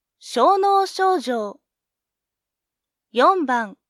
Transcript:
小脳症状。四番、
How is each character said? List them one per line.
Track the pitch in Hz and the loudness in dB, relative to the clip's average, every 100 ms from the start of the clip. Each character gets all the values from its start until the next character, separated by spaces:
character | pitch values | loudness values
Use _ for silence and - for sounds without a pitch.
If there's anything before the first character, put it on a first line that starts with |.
| _ _ | _ _
小 | - 240 294 392 | -8 2 2 4
脳 | 392 392 381 | 2 0 0
症 | - 381 359 | -2 0 0
状。 | 233 240 208 - _ _ _ _ _ _ _ _ _ _ _ _ _ _ _ | -4 -6 -8 -14 _ _ _ _ _ _ _ _ _ _ _ _ _ _ _
四 | 220 311 381 262 | 0 2 2 -2
番、 | 240 208 - | -4 -4 -14